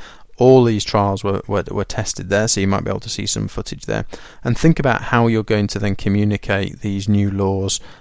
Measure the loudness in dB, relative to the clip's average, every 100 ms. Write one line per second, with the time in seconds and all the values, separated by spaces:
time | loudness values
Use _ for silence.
0 | -8 -20 -12 2 6 8 6 2 0 0
1 | 0 0 -2 -4 -2 -4 -2 -4 -6 -4
2 | -6 -6 -2 0 0 0 0 0 -2 -6
3 | -6 -6 -4 -4 -4 -6 -10 -10 -4 -4
4 | -4 -10 -16 -8 -2 2 4 4 2 0
5 | 0 2 4 2 0 0 0 -2 -2 -2
6 | 0 2 2 0 -2 -2 -2 -6 -6 -4
7 | 0 2 2 0 0 0 -2 -4 -8 -18